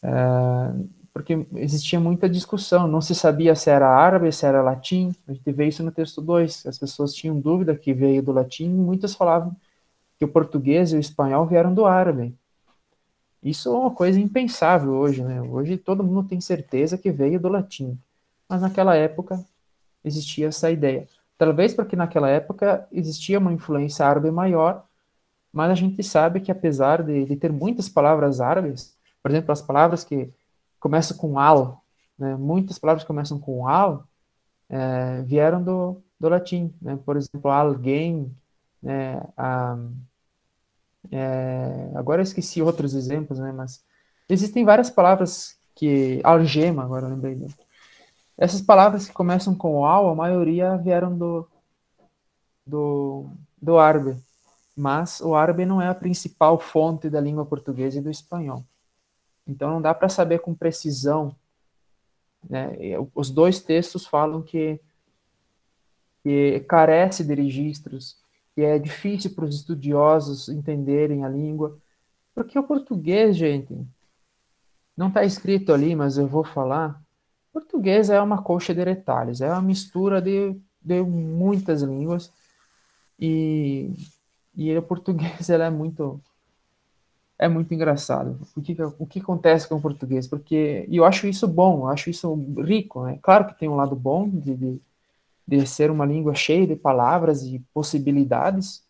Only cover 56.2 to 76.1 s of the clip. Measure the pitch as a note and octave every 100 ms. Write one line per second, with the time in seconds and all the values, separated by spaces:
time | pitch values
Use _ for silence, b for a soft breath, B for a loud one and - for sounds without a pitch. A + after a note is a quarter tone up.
56.2 | - _ D#3 E3 - D#3+ D#3 D#3+ D#3 D3+
57.2 | C#3+ D3+ D3 C#3+ - B2 C3 C#3 C#3+ D3+
58.2 | - F3 D3+ B2+ B2+ _ _ _ _ _
59.2 | _ _ - C#3 C#3+ E3 D#3 E3 F#3+ F#3+
60.2 | E3+ E3+ E3+ E3 E3 D#3+ D#3 C3 C#3 D3
61.2 | D3 C3 _ _ _ _ _ _ _ _
62.2 | _ _ F3+ C3 C3+ - F#3 - C3+ -
63.2 | C#3 C3+ E3+ F#3+ - D#3+ E3+ F3+ - D3
64.2 | D#3 D#3+ D#3+ E3 D#3 D#3 _ _ _ _
65.2 | _ _ _ _ _ _ _ _ _ _
66.2 | C#3+ C#3+ C#3+ C3+ C3 C3+ D3 D#3+ F#3 F#3
67.2 | D#3 C#3+ C#3+ C3+ D3+ D3 - C3 C3 -
68.2 | _ _ _ - D3+ D3+ D3 - G3+ G3+
69.2 | G3 - D#3+ C#3+ D3 E3 C#3+ C#3+ D3 D#3
70.2 | C#3+ C3+ - D3+ D3 D3 C#3 C#3+ D3+ C#3+
71.2 | C3+ C#3 D3+ D3+ D3+ D3+ _ _ _ _
72.2 | _ - A#3 C#4 C#4 D4 C#4 G3+ D3+ G3
73.2 | A3 F3+ D#3+ C#3+ C3+ C3 B2+ _ _ _
74.2 | _ _ _ _ _ _ _ - F#3 G3+
75.2 | G3+ G3 F#3 G3 G3 D3 D3+ E3 C#3+